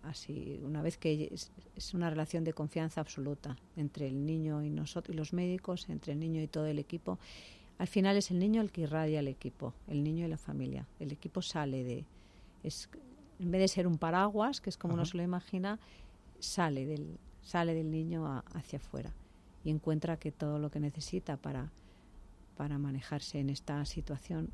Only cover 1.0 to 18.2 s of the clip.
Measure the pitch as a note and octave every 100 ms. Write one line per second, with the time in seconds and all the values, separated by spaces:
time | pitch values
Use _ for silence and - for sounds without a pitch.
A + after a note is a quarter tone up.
1 | E3 D3+ - - - - - - - F3+
2 | E3+ D#3 D#3 E3+ D#3+ D#3 D3+ E3+ D#3+ -
3 | D3+ - C#3 C#3+ D3+ C3 - - D3 D3+
4 | C#3 C3+ D3 D#3+ D#3 D3+ D3+ D3+ D#3 F3
5 | - D#3+ D3+ F3 F3+ F#3 - F3+ - D#3
6 | - D3 D#3+ D#3+ D3+ D#3 D3+ D3 C#3+ E3+
7 | - F#3 - - - - - - F#3 -
8 | F#3+ G3+ G3 F3+ G3 A3 G#3 - D#3 D#3
9 | D#3 D3+ C#3+ C3+ B2+ - B2+ - - D3
10 | D3+ D#3+ E3+ D#3 - C#3+ C3 C3 B2+ -
11 | D3 D3 - - F3 E3 C#3+ C3 B2 A#2+
12 | - - - - - - D#3 - - -
13 | - - - - F3 F#3 F#3+ F#3 F3+ D#3+
14 | E3 F3+ G3+ G#3 A3+ C#4+ - - E3+ E3+
15 | E3+ F3+ F3 F3+ - F#3+ F#3+ A3 - -
16 | - - - - - - E3 C3+ C3 D3+
17 | D3+ E3+ - - - F3 E3+ D#3+ D#3 D#3+
18 | E3 E3